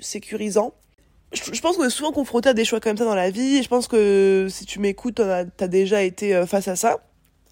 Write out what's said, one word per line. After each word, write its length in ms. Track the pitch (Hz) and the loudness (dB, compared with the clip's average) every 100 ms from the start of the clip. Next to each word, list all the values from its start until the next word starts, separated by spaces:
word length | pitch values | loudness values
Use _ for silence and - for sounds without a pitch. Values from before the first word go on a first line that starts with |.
sécurisant ? » 720 | - 202 - 214 208 202 214 - _ _ _ _ _ | -12 -12 -10 -6 -2 0 0 -4 _ _ _ _ _
Je, 200 | - - | -10 -8
je 80 | 233 | -4
pense 160 | 330 349 | -2 0
qu'on 60 | |
est 40 | 254 | 0
souvent 240 | - 302 | -2 -4
confronté 380 | 294 262 240 262 | -4 -2 0 2
à 20 | |
des 140 | 226 226 | 2 0
choix 120 | 220 | 0
comme 200 | 220 208 | -2 -2
ça 80 | 233 | 0
dans 80 | |
la 160 | 196 180 | 0 0
vie, 260 | 196 262 277 | 0 0 2
et 60 | |
je 60 | 233 | 2
pense 180 | 247 233 | -2 0
que 600 | 233 208 196 196 190 190 | 2 4 4 4 4 0
si 160 | - 190 | -6 -12
tu 140 | 196 | -4
m'écoutes, 340 | 202 196 247 | -4 -4 -4
t'en 160 | 233 196 | -2 0
as, 160 | 180 180 | 0 -4
t'as 200 | - 185 | -6 -2
déjà 360 | 185 190 208 | 2 2 2
été, 320 | 190 185 202 | 0 -2 0
euh, 100 | 180 | 2
face 240 | 180 196 196 | 2 0 -2
à 80 | 185 | -2
ça. 240 | 226 - - _ _ _ _ | 0 -2 -6 _ _ _ _